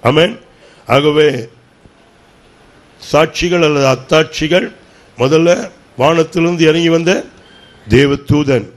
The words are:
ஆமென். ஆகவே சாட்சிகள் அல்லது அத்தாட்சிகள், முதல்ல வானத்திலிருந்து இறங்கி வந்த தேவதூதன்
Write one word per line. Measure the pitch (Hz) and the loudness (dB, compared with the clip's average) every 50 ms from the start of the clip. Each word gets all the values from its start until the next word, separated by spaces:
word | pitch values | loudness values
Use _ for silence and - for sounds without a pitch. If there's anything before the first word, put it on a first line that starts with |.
| - | 0
ஆமென். | 117 139 151 165 202 233 - _ _ _ _ - - - _ _ - | 0 2 2 0 0 -2 -10 _ _ _ _ -20 -20 -20 _ _ 0
ஆகவே | 117 135 143 151 147 151 151 151 139 127 110 117 _ _ _ _ _ _ _ - _ _ _ _ _ _ _ _ _ _ _ _ _ _ _ _ _ _ _ _ _ _ - - | 0 2 2 2 2 2 2 2 0 -2 -10 -12 _ _ _ _ _ _ _ -20 _ _ _ _ _ _ _ _ _ _ _ _ _ _ _ _ _ _ _ _ _ _ -14 -2
சாட்சிகள் | - 147 160 160 - - 165 175 175 175 165 | 0 0 0 0 -2 -6 -4 -2 0 0 0
அல்லது | 151 147 143 139 135 | 0 0 0 0 0
அத்தாட்சிகள், | 131 123 - - 170 156 156 156 - - 160 156 170 185 - - - - - _ _ _ _ _ _ - | 0 -2 -4 0 0 0 0 0 -4 -8 -4 -2 -2 -2 -2 -4 -12 -18 -20 _ _ _ _ _ _ -4
முதல்ல | 120 135 156 160 165 170 175 - - 185 - _ _ _ _ - | -2 0 2 2 2 2 0 -2 -4 -12 -16 _ _ _ _ -2
வானத்திலிருந்து | 123 147 165 170 160 160 - 175 165 170 175 165 160 156 | 0 0 2 0 -2 -2 -2 -2 -2 -2 0 0 2 2
இறங்கி | 156 165 170 170 | 2 2 0 0
வந்த | 165 165 165 170 190 262 - - - - - _ - - - - - - - - | 0 0 0 0 -2 -2 -4 -10 -20 -20 -20 _ -20 -20 -20 -20 -20 -20 -6 0
தேவதூதன் | 104 123 143 139 143 139 139 - - 147 151 135 135 120 104 92 - | 2 2 2 2 0 -4 -2 -2 -2 0 0 0 -2 -2 -2 -6 -18